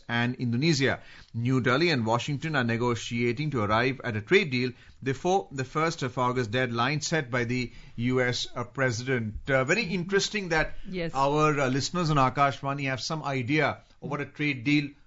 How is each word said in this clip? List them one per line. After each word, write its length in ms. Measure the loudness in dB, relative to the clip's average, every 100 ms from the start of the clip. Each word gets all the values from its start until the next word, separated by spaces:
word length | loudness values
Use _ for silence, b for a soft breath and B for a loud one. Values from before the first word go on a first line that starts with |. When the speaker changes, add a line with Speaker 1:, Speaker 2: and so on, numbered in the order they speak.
| -4
Speaker 1:
and 280 | 0 0 0
Indonesia. 640 | -2 2 2 4 2 0 B B B
New 260 | -4 2 2
Delhi 300 | 4 4 4
and 160 | 2 2
Washington 500 | 0 0 -4 -2 0
are 80 |
negotiating 880 | 0 2 0 -2 -2 0 0 0 -2 0
to 60 | 2
arrive 340 | 2 2 0 -4
at 100 | -4
a 80 | 4
trade 200 | 4 4 -2
deal 160 | -2 -6 B B
before 460 | -6 -2 2 2 0
the 140 | -6 -6
first 420 | -2 -2 -2 -4
of 80 | 0
August 340 | 0 0 -2
deadline 500 | -2 -2 0 0 -2
set 280 | -2 -2 -2
by 140 | -2
the 300 | -2 -2 -4 B B B 0
U 140 | 2
S, 260 | 2 0 -4 -6
uh, 80 |
president. 680 | -8 -2 0 0 -2 -2 -2 -6 0
Uh, 160 | 2 2
very 180 | 0 0 -2
interesting 500 | 0 0 0 -2 0 0
that 180 | 0 -4 -6
Speaker 2:
Yes. 220 | -6 -4 0 2
Speaker 1:
our, 340 | 4 4 4
uh, 100 | 2 0
listeners 300 | -2 0 2
on 140 | 4 4
Akashvani 600 | 4 2 0 -4 -4 -4 -4
have 100 | -4
some 180 | -6 -4 -4
idea 420 | 0 2 2 -2 b b
of 80 | -8
what 180 | -6 -6
a 20 | -4
trade 240 | -2 -2 2
deal 180 | 2 2 -6